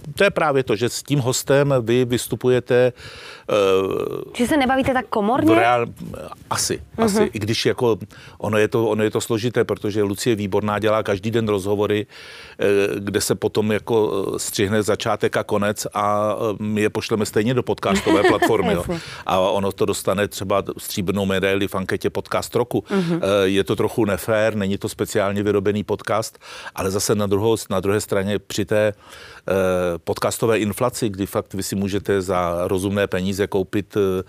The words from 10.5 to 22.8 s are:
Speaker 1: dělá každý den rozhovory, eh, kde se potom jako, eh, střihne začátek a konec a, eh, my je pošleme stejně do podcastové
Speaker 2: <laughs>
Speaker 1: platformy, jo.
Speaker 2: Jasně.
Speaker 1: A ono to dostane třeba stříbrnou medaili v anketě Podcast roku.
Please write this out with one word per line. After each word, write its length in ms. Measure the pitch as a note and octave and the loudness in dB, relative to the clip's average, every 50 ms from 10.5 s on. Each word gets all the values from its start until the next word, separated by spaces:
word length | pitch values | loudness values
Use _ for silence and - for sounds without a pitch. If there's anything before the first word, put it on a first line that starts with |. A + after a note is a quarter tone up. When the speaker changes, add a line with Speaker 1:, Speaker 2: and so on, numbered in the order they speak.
| G#2 G2+ G2+ G#2 G#2 G#2 | -2 0 0 0 0 0
Speaker 1:
dělá 240 | G#2 G#2+ G#2+ A2 G#2 | 2 2 2 2 0
každý 280 | A2 G2+ F#2 F#2 A2+ | 0 -2 -2 -2 -2
den 160 | A2 A#2 A2+ G#2 | -2 0 0 0
rozhovory, 580 | G#2 G2 F2+ G2+ G#2 G2+ G#2 G2+ G#2 G#2+ G2+ - - - - - - - - - - - | 0 0 0 0 0 0 2 2 0 0 -2 -6 -10 -20 -20 -20 -20 -20 -20 -16 -8 -2
eh, 60 | A2 G2+ G2+ G2 G2 G#2 - G#2 | 0 2 4 4 2 0 0 -4
kde 220 | G2+ G2+ F#2+ G#2 | -4 -2 -2 -2
se 140 | - - A2+ | 0 0 -2
potom 360 | - - G#2 - A2 G#2+ A2 | 0 -2 -2 0 0 0 0
jako, 540 | G#2+ F#2+ - - A#2+ A2 G#2 - F#2 G2 F#2+ - - | 0 -2 -2 0 0 2 2 2 0 -2 -2 -4 -4
eh, 40 | - | -6
střihne 440 | - - - - G2+ F#2+ A2 G#2+ G2+ | -6 -6 -2 0 0 2 2 0 2
začátek 540 | G#2 G2+ - - A#2 G#2+ - - G#2+ - A#2+ | 2 0 0 0 -2 -2 0 0 0 0 0
a 60 | G#2 | -2
konec 440 | - G#2+ G2+ G2+ G#2 G#2+ - - - - | 0 0 0 0 0 -2 -2 -6 -6 -2
a, 420 | G#2 G#2 G#2 G#2 G#2 G#2 G#2+ G#2+ - A#2+ A2 | 0 0 2 2 2 0 0 -2 -2 -2 -2
eh, 120 | G2 G#2 G#2+ | -2 -4 -4
my 180 | G#2+ G#2+ G#2 | -4 0 0
je 80 | G#2 G#2+ | 0 0
pošleme 360 | - A2 - - A#2 G#2 G#2+ | 0 -2 -4 -2 -2 -2 -2
stejně 280 | - - A2+ G#2+ A#2+ C3 | 0 0 0 2 2 2
do 100 | A#2+ - | 0 0
podcastové 600 | - G2+ - - G#2+ G2 G3 - - D#4+ - - | 0 -2 0 2 0 0 2 2 2 4 4 4
Speaker 2:
<laughs> 40 | F4+ | 4
Speaker 1:
platformy, 440 | - - F4 D#4 - - - - - | 4 4 4 2 2 2 2 2 0
jo. 60 | F3 - - | 0 -2 -4
Speaker 2:
Jasně. 120 | F3 E3 - - - - - | -6 -6 -6 -12 -14 -10 -4
Speaker 1:
A 140 | - F2+ F#2+ | 0 2 2
ono 320 | F#2 G2 - G2+ G2 G2 | 4 4 2 2 0 -2
to 140 | - - A2 | -2 -2 0
dostane 420 | G2 F#2+ - - G#2+ F#2+ G2 G#2 F#2+ | 0 0 -2 0 -2 0 0 0 -2
třeba 360 | - - G2+ F#2+ G2+ G2 F2 - - - | -2 -6 -4 0 0 0 0 -2 -8 -10
stříbrnou 480 | - - - - F2+ E2 G2 G2+ G2 | -10 -10 -6 -4 -2 -2 -2 0 0
medaili 420 | F#2+ F#2+ F#2 F#2 G2 G2 G2+ G2 F#2 | 0 0 2 2 2 2 2 0 -2
v 80 | - | -2
anketě 340 | F#2+ F#2+ - G#2+ F#2 - G2+ | -4 -4 -2 -4 -2 -2 -2
Podcast 460 | - G2+ - - - F#2 - - - | -4 -4 -6 -2 -4 -4 -2 -2 -2
roku. 280 | A#2 B2 - - A2 | -2 -2 0 -2 -4